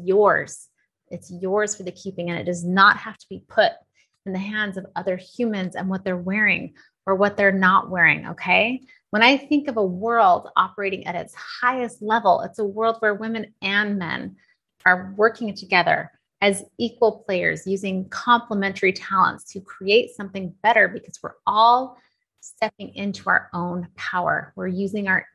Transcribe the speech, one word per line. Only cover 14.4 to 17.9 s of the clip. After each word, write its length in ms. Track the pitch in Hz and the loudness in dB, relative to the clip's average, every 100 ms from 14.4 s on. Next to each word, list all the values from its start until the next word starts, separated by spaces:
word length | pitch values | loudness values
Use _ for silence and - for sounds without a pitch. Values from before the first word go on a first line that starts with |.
| _ _ _ _ | _ _ _ _
are 300 | 185 180 190 196 | 0 0 -2 0
working 380 | 220 226 220 | 0 0 -8
together 560 | 196 - 180 170 156 160 _ _ _ | -8 0 2 4 2 -2 _ _ _
as 240 | 202 196 - - | 0 0 -8 -6
equal 460 | 233 - 220 220 | -6 0 0 0
players, 420 | - 180 165 160 190 | -4 -2 -2 -2 -6
using 420 | 190 196 | -6 -4